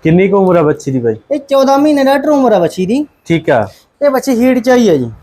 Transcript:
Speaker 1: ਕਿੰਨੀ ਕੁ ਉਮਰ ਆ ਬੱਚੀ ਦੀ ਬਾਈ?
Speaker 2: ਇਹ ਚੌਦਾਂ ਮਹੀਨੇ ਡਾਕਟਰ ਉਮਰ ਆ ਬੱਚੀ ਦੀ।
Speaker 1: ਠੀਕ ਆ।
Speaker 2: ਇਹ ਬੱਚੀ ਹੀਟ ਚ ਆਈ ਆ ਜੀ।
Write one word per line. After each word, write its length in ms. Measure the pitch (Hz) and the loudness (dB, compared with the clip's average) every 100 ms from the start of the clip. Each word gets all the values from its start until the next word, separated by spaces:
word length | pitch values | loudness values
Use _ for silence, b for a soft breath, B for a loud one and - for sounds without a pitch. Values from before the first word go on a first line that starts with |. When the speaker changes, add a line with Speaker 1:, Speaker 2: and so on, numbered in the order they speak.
Speaker 1:
ਕਿੰਨੀ 260 | 160 170 190 | 2 2 2
ਕੁ 80 | 202 | 2
ਉਮਰ 200 | 190 175 | 2 2
ਆ 60 | |
ਬੱਚੀ 280 | 151 151 - | 0 -2 -4
ਦੀ 100 | 131 | -4
ਬਾਈ? 160 | 117 110 _ | -4 -4 _
Speaker 2:
ਇਹ 100 | 285 | -8
ਚੌਦਾਂ 380 | 277 269 269 277 | -2 0 2 2
ਮਹੀਨੇ 260 | 302 294 | 2 0
ਡਾਕਟਰ 240 | 269 277 285 | 0 0 0
ਉਮਰ 240 | 294 254 | 0 2
ਆ 60 | 208 | 0
ਬੱਚੀ 280 | 170 - 185 | 0 -4 -4
ਦੀ। 200 | 247 294 _ | -4 -4 _
Speaker 1:
ਠੀਕ 260 | _ 165 - | _ -2 0
ਆ। 180 | 135 101 B B _ | 0 -2 B B _
Speaker 2:
ਇਹ 80 | 285 | -2
ਬੱਚੀ 220 | 262 254 | -2 -2
ਹੀਟ 260 | 240 247 254 | 0 2 0
ਚ 120 | 233 | 2
ਆਈ 180 | 254 226 | 2 2
ਆ 80 | 151 | 0
ਜੀ। 100 | 120 110 | -2 -10